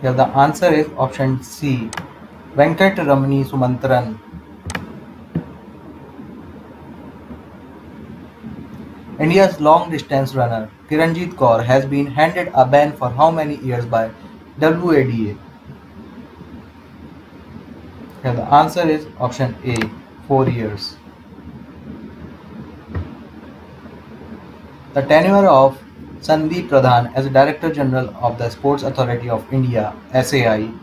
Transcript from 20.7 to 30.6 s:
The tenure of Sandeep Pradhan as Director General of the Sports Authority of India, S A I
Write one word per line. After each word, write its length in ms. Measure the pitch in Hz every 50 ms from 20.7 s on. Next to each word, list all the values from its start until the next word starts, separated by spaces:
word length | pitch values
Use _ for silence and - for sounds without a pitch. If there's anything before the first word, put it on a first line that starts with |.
| 104 101 - - - - - - - - - - - - - - - - - - - - - - - - - - - - - - - - - - - 220 - - - - - - - - - - - - - - - - - - - - - - - - - - - - - - - - - - - - - - - - - - - - - - -
The 80 | 139
tenure 460 | 135 - 151 156 165 185 196 196 196 190
of 340 | 156 131 135 135 131 - - - - - - - - - -
Sandeep 440 | - 156 156 156 156 170 175 - -
Pradhan 440 | 143 135 131 127 123 120 120 120 -
as 140 | 131 135 135
Director 420 | 131 131 139 143 - - - 165
General 380 | 156 143 139 131 127 131 127 120 101 -
of 220 | 123 120 110 110
the 100 | 120 117
Sports 320 | - - - 139 143 139
Authority 480 | 143 139 131 - 127 120 120 120 117 123
of 160 | 117 110 - - 127
India, 400 | 135 131 123 120 113 104 107 - - - -
S 220 | - 127 127 - 147
A 140 | 135 123 113
I 240 | 110 107